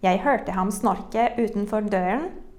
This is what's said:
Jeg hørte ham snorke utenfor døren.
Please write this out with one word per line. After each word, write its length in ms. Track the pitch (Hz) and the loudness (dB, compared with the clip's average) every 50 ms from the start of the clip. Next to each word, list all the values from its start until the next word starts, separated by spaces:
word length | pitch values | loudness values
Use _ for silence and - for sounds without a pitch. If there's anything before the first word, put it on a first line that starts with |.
Jeg 200 | - 190 180 196 | 4 4 2 4
hørte 300 | - 285 277 214 - - | 4 2 2 2 0 -2
ham 200 | 185 190 185 196 | -2 -2 0 0
snorke 600 | 208 - - 220 190 190 - - - 220 233 - - - 233 | -2 0 2 0 0 0 -4 -6 0 0 0 0 2 0 -2
utenfor 380 | 208 - 202 202 208 - 214 214 | 0 0 -2 -4 -2 -2 -2 0
døren. 480 | 208 208 190 180 180 202 254 320 370 - - - - - | 0 0 0 2 2 0 0 -2 -4 -8 -12 -16 -16 -18